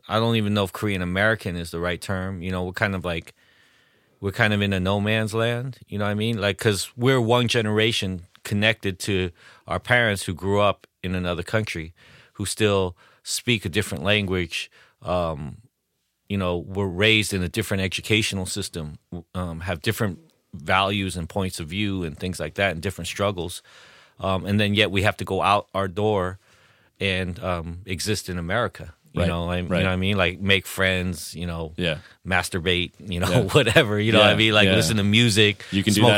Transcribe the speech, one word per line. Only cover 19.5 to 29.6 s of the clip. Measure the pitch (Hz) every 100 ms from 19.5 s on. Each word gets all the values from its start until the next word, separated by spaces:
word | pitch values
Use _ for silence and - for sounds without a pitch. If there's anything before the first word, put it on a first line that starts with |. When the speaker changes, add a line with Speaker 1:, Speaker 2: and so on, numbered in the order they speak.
| 82
Speaker 1:
have | 92 80
different | 113 - 104 80 _ _ _
values | 80 80 95 98 104 95 87
and | 80
points | 101 95 -
of | 78
view | 95 101 95
and | 82 69
things | 92 85
like | 78
that, | - 98
and | 82
different | 92 - 85
struggles. | - 101 90 87 - - - - - _ -
Um, | 95 95 92
and | 104
then | 101
yet | 104 98
we | 95
have | 101 -
to |
go | 98 95
out | 92 101 -
our | 95 98
door | 87 107 101 90 95 _ _ _ _ _ -
and, | 98 92 90 85
um, | 92 87 82 87
exist | 92 90 101 101 -
in | 90
America. | 85 113 104 - 82 - _
You | 85
Speaker 2:
Right, | 87
Speaker 1:
know, | 85 85
I, | 90